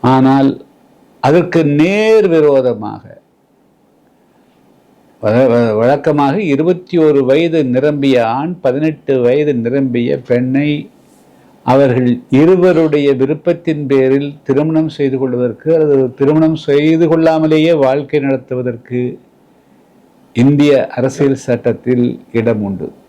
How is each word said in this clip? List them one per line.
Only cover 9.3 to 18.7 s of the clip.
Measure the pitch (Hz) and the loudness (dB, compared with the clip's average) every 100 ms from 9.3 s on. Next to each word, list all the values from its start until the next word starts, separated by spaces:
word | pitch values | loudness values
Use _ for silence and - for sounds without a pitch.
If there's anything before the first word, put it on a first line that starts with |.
| 135 147 127 | 0 0 -2
நிரம்பிய | 117 139 135 120 120 139 - | -2 -2 -2 -4 -4 -4 -2
பெண்ணை | 123 127 135 147 147 175 _ _ _ _ _ _ _ - | -2 -2 -2 -2 -4 -8 _ _ _ _ _ _ _ -2
அவர்கள் | 131 139 131 123 120 - 131 | 2 2 2 0 -2 -2 2
இருவருடைய | 160 185 180 165 160 156 143 135 | 4 4 2 2 0 0 0 0
விருப்பத்தின் | 135 151 - 175 175 151 143 | -2 -2 -4 -4 -4 -6 0
பேரில் | 139 131 139 143 147 - | 0 2 0 -2 -12 -2
திருமணம் | 135 156 160 160 - | -2 0 0 -2 -2
செய்து | 139 131 | -4 -2
கொள்வதற்கு | 131 123 123 110 156 160 | -4 -2 -4 -4 -2 0
அல்லது | 156 139 131 123 | 2 2 0 0
திருமணம் | 139 156 160 156 - | 0 2 0 -2 -2
செய்து | 143 156 160 165 | 0 2 2 2
கொள்ளாமலேயே | 165 160 160 156 156 160 165 135 | 2 2 2 2 2 2 2 0
வாழ்க்கை | 135 135 151 139 | 0 -2 -4 -2
நடத்துவதற்கு | 131 131 127 123 | -4 -4 -6 -6